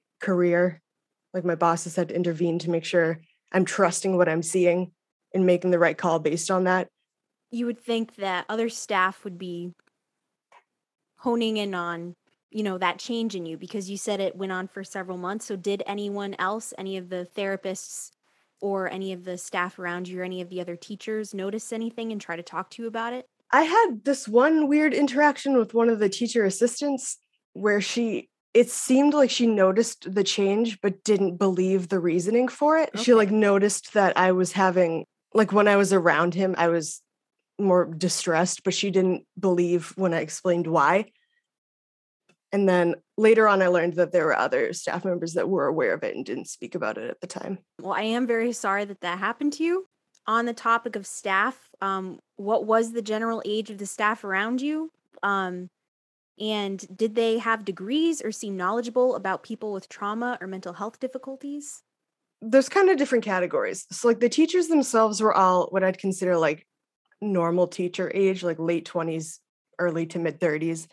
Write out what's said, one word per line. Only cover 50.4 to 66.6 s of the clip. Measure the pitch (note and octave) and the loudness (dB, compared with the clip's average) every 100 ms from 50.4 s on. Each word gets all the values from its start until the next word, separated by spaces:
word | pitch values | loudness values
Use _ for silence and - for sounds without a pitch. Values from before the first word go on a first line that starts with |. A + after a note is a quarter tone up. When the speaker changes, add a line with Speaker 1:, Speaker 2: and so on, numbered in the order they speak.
| A#3+ | -2
Speaker 2:
the | |
topic | A3+ A#3 A#3 A#3 G#3 | -2 0 0 -2 -10
of | F#3+ | -10
staff, | - G3+ F#3+ A#3 B3+ _ _ | -8 -2 0 0 -4 _ _
um, | G3 F#3+ F#3 - _ - | -4 -4 -6 -12 _ -10
what | G3+ A3+ G#3+ | -2 0 2
was | A3+ A3+ | 2 2
the | A#3 | -4
general | G#3+ G#3+ A3+ A3+ - | -4 -2 -2 -4 -4
age | G#3+ G#3+ | -6 -6
of | G3+ | -10
the | G3+ | -10
staff | - G#3+ A3 | -2 0 0
around | G3+ F#3+ A3 B3+ | -4 -2 -2 -2
you? | C#4+ D#4 D#4+ _ _ - | -4 -4 -8 _ _ -6
Um, | G3+ G3 F#3 F3+ F3+ _ _ _ _ _ _ - | -2 -2 -2 -8 -12 _ _ _ _ _ _ -10
and | G#3+ G#3 G3+ F#3+ - F#3+ | -6 -4 -4 -8 -12 -4
did | A3 A3+ | -2 0
they | A3+ A3+ | 0 0
have | A3+ A3 G3+ | -2 -2 -4
degrees | F3 G3 D4+ E4 D4 | -8 -4 0 0 -2
or | A3 | -6
seem | - G#3 F#3 | -8 -8 -4
knowledgeable | F3+ A3+ A#3 B3 B3+ G#3 | -2 -2 -2 0 2 0
about | F#3+ F#3 | -4 -6
people | - A3 G#3+ | -8 -10 -8
with | F#3+ - | -8 -10
trauma | - G#3 A3 B3 A#3+ | -8 -6 -4 -4 -6
or | F#3+ | -8
mental | F#3+ F#3 | -10 -12
health | F3 G#3 - | -10 -10 -8
difficulties? | C4 C4 C4+ C4+ C#4+ D4 C#4+ - _ _ _ _ _ _ | -10 -8 -12 -12 -12 -12 -12 -18 _ _ _ _ _ _
Speaker 1:
There's | A3 C4+ C4 | 4 4 6
kind | G4+ F#4+ | 6 6
of | D4 | 4
different | C#4+ A#3+ G#3 | 2 0 0
categories. | F#3 F3+ C#3+ G2+ - - | 0 0 0 -2 -4 -12
So, | - A#3+ | 0 0
like, | A3+ | 4
the | A#3+ | 2
teachers | D4+ D#4+ F#4 E4 | 4 4 2 2
themselves | D#4 C4+ A3 A3 G#3 | 2 4 4 2 2
were | G#3+ | 2
all | - F#3 F3+ - | 4 4 4 2
what | F#3+ | 0
I'd | F#3+ F#3 | 0 0
consider, | G3 F#3 F3+ E3+ | -4 -2 0 2
like, | D#3+ D#3 | 2 0